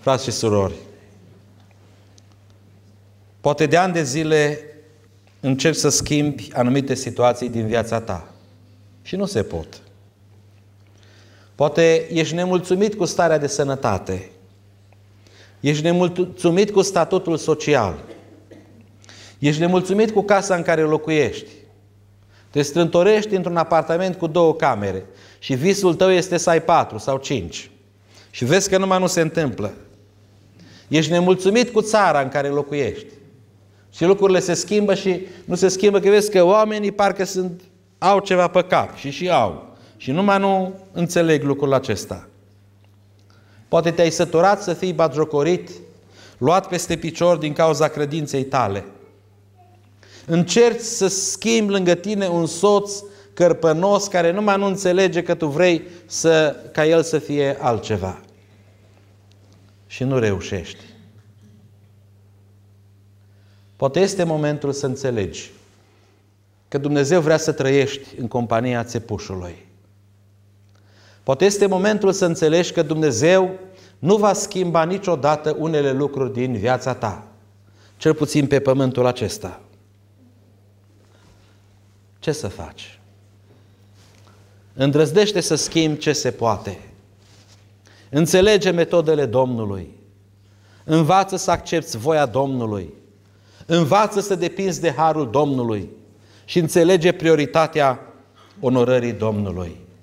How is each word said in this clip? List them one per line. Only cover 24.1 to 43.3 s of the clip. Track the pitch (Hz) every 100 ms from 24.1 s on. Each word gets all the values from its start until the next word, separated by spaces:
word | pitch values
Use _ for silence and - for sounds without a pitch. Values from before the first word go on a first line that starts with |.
| 180
cu | 170
două | 160 165
camere | 156 151 110 101 95 - - - -
și | -
visul | 131 170 196 190
tău | 160 190
este | 185 175 175
să | 180
ai | 165
patru | 165 160 117 110
sau | - 135
cinci. | - 135 85 - - _ _ _ _ - -
Și | -
vezi | 123 180 190
că | 190
numai | 190 185
nu | 185
se | -
întâmplă. | 160 165 147 113 104 - - _ _ _ _ _ _ - - - -
Ești | 143 151
nemulțumit | 175 180 185 185 220 240
cu | 214
țara | 214 214 190 147
în | 135
care | 147 143
locuiești. | 143 143 147 120 - - - - - _ _ _ _ _
Și | -
lucrurile | 165 196 190 185
se | -
schimbă | 170 - 208 208
și | 190 196 175 - -
nu | -
se | 175 185
schimbă, | 180 208 196
că | 180
vezi | 208 208
că | 190
oamenii | 175 208 214 214 208
parcă | 202 202 190
sunt, | 185 185 185 175 - _ _ _
au | 175 196
ceva | 196 180 175
pe | 185
cap | 175 170 101 -
și | 139
și | 139 180
au. | 160 107 73 - - - -
Și | -
numai | 147 202 196
nu | 196 190 185 190 -
înțeleg | 175 170 175 165 151
lucrul | 139 139 139
acesta. | 135 131 101 - 92 - _ _ _ _ _ _ _ _ _ _